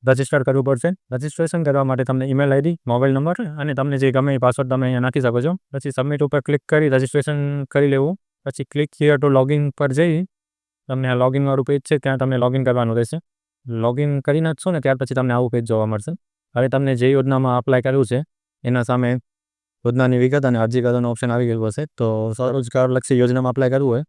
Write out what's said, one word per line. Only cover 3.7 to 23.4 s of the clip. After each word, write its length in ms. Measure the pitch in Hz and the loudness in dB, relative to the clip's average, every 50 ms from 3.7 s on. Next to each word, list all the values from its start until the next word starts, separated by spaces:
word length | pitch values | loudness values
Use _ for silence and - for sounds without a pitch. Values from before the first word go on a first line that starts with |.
| 139 | -4
તમને 240 | 127 135 147 143 135 | -2 -2 -2 -2 0
જે 140 | 135 135 123 | 0 2 2
ગમે 220 | 131 135 143 139 | 2 0 0 0
એ 40 | 131 | 2
પાસવર્ડ 320 | 120 127 123 - 139 127 | 2 0 0 0 -2 -2
તમે 160 | 131 131 131 | 0 0 0
અહીંયા 140 | 127 127 123 | 0 0 0
નાખી 200 | 123 127 123 147 | -2 0 0 0
શકો 200 | 127 123 117 123 | 0 0 0 0
છો. 140 | 120 156 180 190 _ _ - | 0 0 -4 -4 _ _ -12
પછી 180 | 139 - 143 | -8 -8 -6
સબમિટ 320 | 131 - 131 143 147 139 147 | -4 -4 -2 -2 -2 -2 -2
ઉપર 180 | 139 147 147 | 0 0 -2
ક્લિક 200 | 127 - 147 147 _ - | 0 0 -2 -2 _ 0
કરી 200 | 156 151 156 147 | 2 2 2 4
રજિસ્ટ્રેશન 760 | 131 131 131 131 - 147 139 - 147 147 143 143 143 143 139 | 2 2 2 2 0 -2 -2 0 -2 -2 -2 -4 -4 -6 -8
કરી 240 | - - 143 143 143 | -2 0 2 2 2
લેવું. 280 | 139 135 139 151 185 - _ _ _ _ _ | 2 2 0 0 -2 -6 _ _ _ _ _
પછી 200 | 139 131 - 139 | -12 -8 -8 -12
ક્લિક 260 | _ - 143 151 147 _ - 147 | _ -4 -4 -4 -4 _ 0 4
here 160 | 147 147 139 143 | 4 4 4 4
to 60 | 143 | 4
login 400 | 139 131 131 135 147 147 147 143 - - | 4 4 4 2 0 0 0 -2 -2 -2
પર 140 | 147 139 131 | -4 -2 0
જઈ 320 | 143 170 175 156 160 185 - _ _ _ _ _ _ _ _ _ _ _ - | 2 2 2 2 -2 -4 -6 _ _ _ _ _ _ _ _ _ _ _ -8
તમને 200 | 131 131 131 127 | -6 -4 -2 -2
આ 60 | 127 | 0
લોગિનવાળું 500 | 123 127 131 131 139 139 139 135 135 131 | 2 2 2 2 0 0 0 0 0 0
પેજ 160 | - 143 143 | 0 -2 -2
છે, 180 | - - 156 143 | 0 -2 -2 -2
ત્યાં 200 | - 139 135 131 | 0 -2 -2 0
તમને 200 | 131 131 131 127 | 0 0 0 0
લોગિન 260 | 127 127 127 135 131 | 0 0 0 0 0
કરવાનું 320 | 131 123 123 120 113 113 | 0 0 0 0 0 0
રહેશે. 240 | 117 117 - - 165 _ _ _ _ _ _ _ _ _ | 0 -2 -2 -4 -10 _ _ _ _ _ _ _ _ _
લોગિન 540 | 127 117 113 110 117 123 131 147 147 143 139 | -8 -6 -2 -2 -2 0 0 -2 -2 -2 -2
કરી 200 | 131 - 143 156 | 0 0 0 0
નાખશો 300 | 160 160 160 - - 185 | 0 -2 -4 -4 -4 -4
ને, 100 | 180 156 | -4 0
ત્યાર 160 | 127 139 135 | 0 0 0
પછી 180 | 127 135 123 127 | 0 -2 -4 -2
તમને 200 | 131 127 127 120 | -2 0 0 0
આવું 160 | 120 123 123 | 0 0 0
પેજ 140 | 120 123 117 | 0 -2 -2
જોવા 220 | 113 117 110 110 | 0 0 0 0
મળશે. 260 | 107 110 107 104 - 170 - _ _ _ _ _ _ _ | 0 -2 -4 -6 -8 -10 -12 _ _ _ _ _ _ _
હવે 120 | 120 123 135 | -2 -2 0
તમને 280 | 123 135 139 135 131 | 0 0 0 0 0
જે 140 | 120 123 131 | 2 2 2
યોજનામાં 480 | 139 139 131 135 135 131 131 127 123 123 | 4 2 2 2 0 0 2 0 0 0
અપ્લાય 240 | 123 - 131 127 123 | 0 2 0 0 2
કરવું 220 | 135 131 139 135 | 0 2 2 0
છે, 200 | 107 120 127 156 _ _ _ _ _ _ _ - | 2 0 -4 -4 _ _ _ _ _ _ _ -4
એના 180 | 123 123 127 120 | -2 0 0 0
સામે 300 | 113 127 123 123 120 123 | 0 0 0 0 0 -2
યોજનાની 1080 | 127 - _ _ _ _ _ _ _ _ _ _ _ _ 120 120 127 131 127 127 123 | -4 -6 _ _ _ _ _ _ _ _ _ _ _ _ -2 0 2 2 2 4 4
વિગત 280 | 123 131 135 143 135 | 2 2 2 2 2
અને 120 | 131 123 113 | 2 2 2
અરજી 240 | 113 113 117 127 120 | 0 0 0 0 0
કરવાનો 280 | 123 120 123 120 120 | 2 0 0 0 -2
ઓપ્શન 200 | 120 113 - 123 | -4 -4 -4 -2
આવી 160 | 117 120 123 | 0 0 0
ગયેલો 200 | 120 113 113 110 | 0 -2 -2 -2
હશે. 200 | 110 104 - 151 151 _ | -4 -4 -6 -8 -10 _
તો 360 | _ 117 113 110 110 110 113 110 | _ -2 -2 0 -2 -2 -4 -4
સ્વરોજગારલક્ષી 840 | - 127 127 117 135 127 117 - 131 127 127 127 127 - - 135 123 | -4 -4 -2 -2 -2 -4 -2 0 0 2 2 2 -2 0 2 2 4
યોજનામાં 340 | 123 120 123 131 | 4 4 2 0